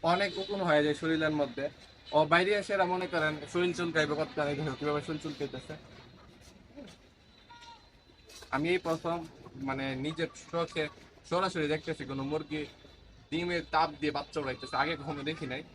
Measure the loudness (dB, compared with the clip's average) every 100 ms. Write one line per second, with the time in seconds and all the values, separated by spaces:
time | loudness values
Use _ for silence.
0 | 4 4 2 -2 -4 -2 4 6 6 2
1 | 0 2 2 2 0 -2 -6 -6 -20 -20
2 | 0 4 6 6 4 2 2 2 4 2
3 | 0 2 2 0 -4 0 2 2 0 2
4 | 2 0 0 0 0 0 -2 -2 0 0
5 | -2 -6 -6 -6 -6 -6 -10 -14 -14 -20
6 | -20 -20 -20 -20 -20 -20 -20 -18 -18 -20
7 | -20 -20 -20 -20 -20 -20 -20 -20 -20 -20
8 | -20 -20 -20 -20 -6 -2 2 2 2 -2
9 | -2 -4 -6 -16 -18 -8 -4 -2 -2 -2
10 | -4 -2 -4 -6 -6 -2 -2 -2 -4 -6
11 | -20 -20 -2 0 0 0 0 0 -2 -6
12 | -4 -4 -2 -2 -2 -4 -4 -12 -20 -20
13 | -20 -20 -4 -2 0 -2 2 4 4 2
14 | 0 0 -4 -4 -2 -4 -2 0 0 0
15 | -4 -4 -4 -4 -6 -6 -8